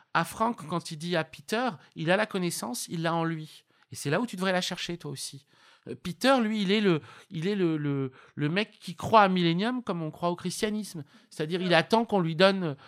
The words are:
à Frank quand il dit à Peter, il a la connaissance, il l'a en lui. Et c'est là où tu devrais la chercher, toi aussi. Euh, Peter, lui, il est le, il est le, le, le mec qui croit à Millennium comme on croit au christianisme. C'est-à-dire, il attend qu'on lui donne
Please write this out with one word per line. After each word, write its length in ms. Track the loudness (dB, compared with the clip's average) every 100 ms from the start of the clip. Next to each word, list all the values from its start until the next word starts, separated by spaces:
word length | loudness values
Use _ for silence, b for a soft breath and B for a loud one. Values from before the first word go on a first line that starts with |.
| b
à 100 | -4
Frank 420 | -2 0 -2 -2 -6
quand 240 | -6 -6
il 60 | -10
dit 200 | -4 -2
à 80 | -4
Peter, 460 | -10 -4 -2 -2 -6 b -6
il 140 | 0
a 60 | 2
la 100 | 2
connaissance, 640 | -2 -2 -4 -6 -8 -8
il 140 | -4
l'a 120 | -2
en 120 | 0 -2
lui. 400 | -4 -10 -18 _ _ _
Et 40 | -8
c'est 140 | -2
là 120 | -2
où 40 | -2
tu 120 | -2
devrais 160 | 0
la 80 | 0
chercher, 360 | -2 -6 -8 -8
toi 140 | -10
aussi. 340 | -10 -12 -14 _ b b b -14
Euh, 80 | -10
Peter, 380 | -10 0 4 4
lui, 220 | 2 0
il 100 | 2
est 100 | 2
le, 200 | 4 2 B B B
il 160 | -6 -2
est 100 | 0
le, 200 | 0 0
le, 380 | -2 -2 -4 b b -4
le 140 | -2
mec 280 | 0 -4 _
qui 160 | -14 -8
croit 280 | 4 6
à 40 | 6
Millennium 560 | 4 2 2 0 -4
comme 180 | -4 -6
on 100 | -6
croit 180 | -4 -4
au 80 | -2
christianisme. 640 | -6 -4 -4 -4 -8 -12 -14 b b
C'est-à-dire, 320 | -8 -4 -2
il 120 | 4
attend 320 | 4 6 2 4
qu'on 160 | 2
lui 160 | 2 6
donne 400 | 4 4 -2 -6